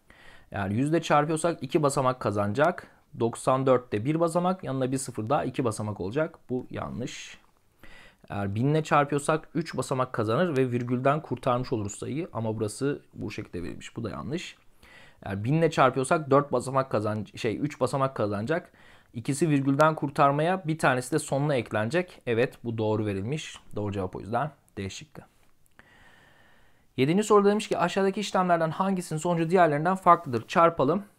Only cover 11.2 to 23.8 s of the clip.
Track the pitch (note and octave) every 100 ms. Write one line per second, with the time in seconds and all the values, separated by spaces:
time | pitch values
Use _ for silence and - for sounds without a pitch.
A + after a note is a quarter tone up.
11.2 | - A#2 C#3 B2 B2+ A2+ G#2 - A2+ C3
12.2 | F3+ A2+ A2+ A2 G#2+ - C#3 - - -
13.2 | G#2 - - F2+ F2 - - - A2 C#2+
14.2 | D2 E3 - - - _ - - - _
15.2 | - G2 A2+ D#3 E3 D#3+ C3 B2+ C3 E3+
16.2 | C#3+ C#3 C#3+ B2 B2 C3+ C3 A2 G#2+ G#2+
17.2 | G2 - A#2 G#2 D3 - B2+ C#3 C3+ C3+
18.2 | G#2 G#2 A#2 E3 - _ - - _ -
19.2 | A#2 C#3 E3+ C#3+ C3+ C#3 D#3 D#3 C#3+ -
20.2 | C#3 C#3+ D#3+ F#3 D3+ D#3 D#3 B2+ B2 D#3
21.2 | - C#3 D3 C3+ G#2+ A2 A2 E3 F3+ -
22.2 | - A2+ B2+ - A#2 A#2 G#2+ G#2+ G#2+ G2
23.2 | G#2 D3+ - - - -